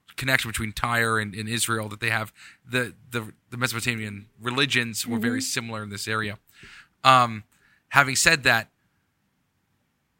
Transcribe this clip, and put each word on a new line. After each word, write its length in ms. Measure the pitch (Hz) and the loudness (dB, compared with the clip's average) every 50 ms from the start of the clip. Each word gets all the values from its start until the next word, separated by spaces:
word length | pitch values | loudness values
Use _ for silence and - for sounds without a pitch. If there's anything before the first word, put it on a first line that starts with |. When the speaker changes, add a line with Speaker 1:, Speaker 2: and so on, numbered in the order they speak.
| _ _ - | _ _ -12
Speaker 1:
connection 320 | - - 131 131 135 - 117 | -6 -2 0 0 0 0 -2
between 200 | 107 - 113 107 101 | -4 -4 -6 -4 -4
Tyre 440 | - - 120 120 117 117 113 113 110 | -4 -2 0 2 2 2 2 2 0
and, 160 | 107 104 92 | 0 -2 -6
and 160 | 107 110 107 | -8 -6 -4
Israel 400 | 117 117 - - 117 110 107 107 | -2 -2 0 0 0 -2 -2 -6
that 100 | 104 107 | -8 -6
they 120 | 117 113 | -4 -2
have. 200 | 110 113 110 107 - - - - - _ _ | -2 -2 -2 -6 -10 -20 -20 -20 -20 _ _
The, 300 | 117 117 127 123 107 82 - - - | -4 -2 -2 -2 -2 -8 -16 -20 -8
the, 240 | - 120 110 107 - _ _ _ | -8 -6 -6 -6 -14 _ _ _
the 80 | 120 120 | -6 -4
Mesopotamian 720 | 123 123 113 117 113 123 117 110 110 104 101 101 101 - _ _ | -4 -2 -2 -2 -4 -4 -4 -4 -6 -8 -10 -12 -16 -18 _ _
religions 680 | 107 123 120 135 147 135 120 127 120 117 107 101 - 123 | -8 -4 0 0 0 2 2 0 0 -2 -4 -6 -4 -4
were 100 | 117 117 | -4 -2
very 220 | 107 120 123 131 | -2 -2 -2 -2
Speaker 2:
Mm-hmm. 40 | 131 | -4
Speaker 1:
similar 360 | - - 131 117 117 113 107 | -4 -4 -6 -6 -6 -8 -8
in 80 | 107 104 | -8 -10
this 180 | 101 98 - 110 | -10 -8 -6 -4
area. 300 | 110 110 110 104 101 - _ _ _ - - - - - - _ _ _ - | -2 -2 -2 -4 -6 -10 _ _ _ -20 -20 -20 -20 -20 -20 _ _ _ 6
Um, 420 | 131 131 127 123 117 113 107 107 _ _ _ _ _ _ _ _ _ | 8 8 8 6 4 0 -8 -12 _ _ _ _ _ _ _ _ _
having 260 | - 139 143 131 131 | 4 4 4 4 2
said 280 | - - 175 165 147 123 | 2 4 4 4 4 4
that, 260 | 135 120 113 107 - _ _ _ _ _ _ _ _ _ _ _ _ _ _ _ _ _ _ _ _ _ _ _ _ _ _ _ _ _ _ | 4 4 4 2 -2 _ _ _ _ _ _ _ _ _ _ _ _ _ _ _ _ _ _ _ _ _ _ _ _ _ _ _ _ _ _